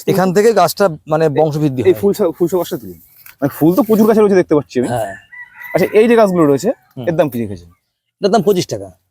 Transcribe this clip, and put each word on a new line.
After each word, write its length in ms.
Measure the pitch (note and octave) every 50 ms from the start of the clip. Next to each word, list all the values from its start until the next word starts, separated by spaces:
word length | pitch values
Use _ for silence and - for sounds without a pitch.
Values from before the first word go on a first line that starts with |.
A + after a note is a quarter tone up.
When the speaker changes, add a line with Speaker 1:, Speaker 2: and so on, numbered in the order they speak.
| -
Speaker 1:
এখান 260 | G3 F#3+ F#3 F#3 F#3+
থেকে 200 | D#3+ G3+ G#3 A#3
গাছটা 360 | G#3+ F#3+ F3 D#3 - - G3+ F3+ D3+ - _ D3+
মানে 200 | D#3 D#3 D#3+ D#3
বংশবৃদ্ধি 540 | C3+ D3+ D#3 D#3 C#3+ D#3 D#3 D3 C3 C3
Speaker 2:
এই 100 | - F#3+
Speaker 1:
হয়। 80 | E3+ -
Speaker 2:
ফুল 120 | G3 G3+
সা-, 200 | F3+ - G3+ E3
ফুল 160 | - - F3 E3
সব 100 | F#3+ F3
গাছটা 180 | E3+ - F3+
তুলুন। 240 | B2+ - F2+ E2+ D#2+ _ _ _ _ - - - _
মানে 80 | C#3+ C3+
ফুল 260 | - - D3 E3 F3+
তো 80 | B3
প্রচুর 240 | G#3+ - A3 G3 A3
গাছে 140 | A3 G#3+ A3
রয়েছে 160 | G#3+ F#3+ G3
দেখতে 180 | F#3 E3+ - D#3+
পাচ্ছি 260 | D3 - - - B2
আমি। 80 | B2 A#2+
Speaker 1:
হ্যাঁ। 260 | B2 A#2 G#2+ G2 - - - _ - - - - - - - - -
Speaker 2:
আচ্ছা, 120 | D#3+ G3+ -
এই 160 | - G#3+ A#3 A3+
যে 80 | A#3+
গাছগুলো 300 | A3+ G#3+ G3 F3+ F3 D#3
রয়েছে, 260 | C#3+ C#3 C3+ - A#3 - - _ _ _
Speaker 1:
হুম। 120 | C3+ A#2 F3
Speaker 2:
এর 80 | D#3+
দাম 140 | E3 D#3+ C#3
কি 80 | B2 A#2
রেখেছেন? 300 | A2+ G2 G2+ E2+ E2+ E2+ E2+ _ _ _ _ _ _ _ _ _
Speaker 1:
এটার 100 | F#3 F#3+
দাম 120 | G#3 G#3+
পঁচিশ 240 | D3+ G3+ G3 F3+ C3+
টাকা। 240 | - B2 G2 G2 F#2 - _ _ _